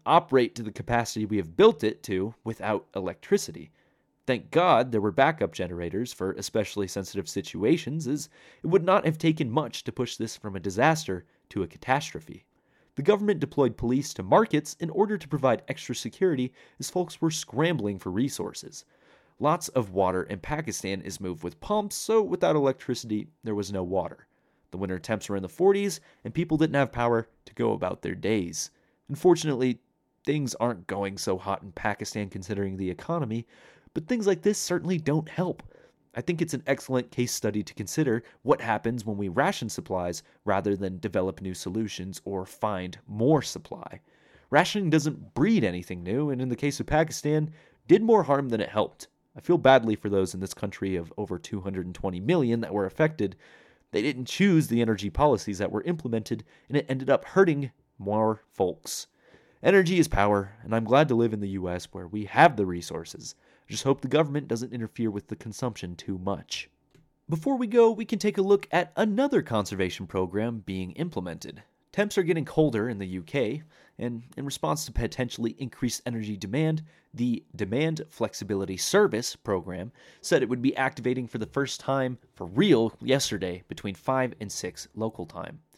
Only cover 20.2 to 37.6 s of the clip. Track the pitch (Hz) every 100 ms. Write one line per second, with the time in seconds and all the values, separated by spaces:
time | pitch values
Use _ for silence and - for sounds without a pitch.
20.2 | - 95 - 151 156 95 95 95 92 -
21.2 | 92 82 85 - - 208 208 - - 220
22.2 | 190 180 165 151 135 131 - 123 113 104
23.2 | - _ 113 104 98 98 90 95 85 -
24.2 | _ _ _ _ _ 92 95 92 - 107
25.2 | - 98 92 - 190 202 202 160 - _
26.2 | 110 139 170 156 156 139 139 123 120 117
27.2 | 117 _ - - 117 104 90 - 98 92
28.2 | 92 107 87 80 - _ _ _ - 143
29.2 | 180 165 156 127 127 120 _ _ _ _
30.2 | - 151 131 - 120 98 90 98 98 98
31.2 | - 92 98 95 98 - 107 101 104 107
32.2 | 101 98 92 101 98 95 92 87 - 170
33.2 | 123 113 117 _ - - _ - 160 247
34.2 | 202 185 202 202 - 180 175 180 156 156
35.2 | 156 - 180 - - - _ _ _ -
36.2 | 120 170 160 131 - 131 - 131 123 -
37.2 | 123 - 110 104